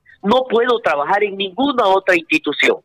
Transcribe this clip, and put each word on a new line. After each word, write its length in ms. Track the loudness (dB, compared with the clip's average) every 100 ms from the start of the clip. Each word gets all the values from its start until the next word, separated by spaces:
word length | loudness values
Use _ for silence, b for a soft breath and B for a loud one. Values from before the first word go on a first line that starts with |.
| b b
no 220 | 0 0 2
puedo 300 | 0 2 0
trabajar 420 | 0 -2 0 0 -2
en 120 | -4
ninguna 500 | -8 -2 -2 0 2
otra 300 | 2 2 0
institución. 640 | 0 -4 -2 -2 -2 -2